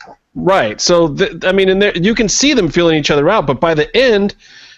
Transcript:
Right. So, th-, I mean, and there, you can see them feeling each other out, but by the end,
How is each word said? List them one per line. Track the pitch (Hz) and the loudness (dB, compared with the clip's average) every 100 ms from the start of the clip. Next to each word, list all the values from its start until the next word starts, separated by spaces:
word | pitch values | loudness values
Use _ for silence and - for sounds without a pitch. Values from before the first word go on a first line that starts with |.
| - - _ | -20 -20 _
Right. | - 165 190 113 104 | -4 0 0 -2 -4
So, | - 175 165 | 0 2 2
th-, | 143 196 170 | 0 -4 -2
I | 180 | -2
mean, | 196 190 | 0 2
and | 190 | 2
there, | 208 175 | 0 0
you | 185 | -2
can | 233 208 | 0 -2
see | - 277 | 0 0
them | 262 170 | 0 0
feeling | 175 170 156 | 0 2 0
each | 139 | 0
other | 147 151 | 0 2
out, | 214 147 | 0 -2
but | 127 | -2
by | 170 | 0
the | 156 151 214 | 0 0 0
end, | 262 202 202 - _ - - | 2 2 0 -6 _ -20 -20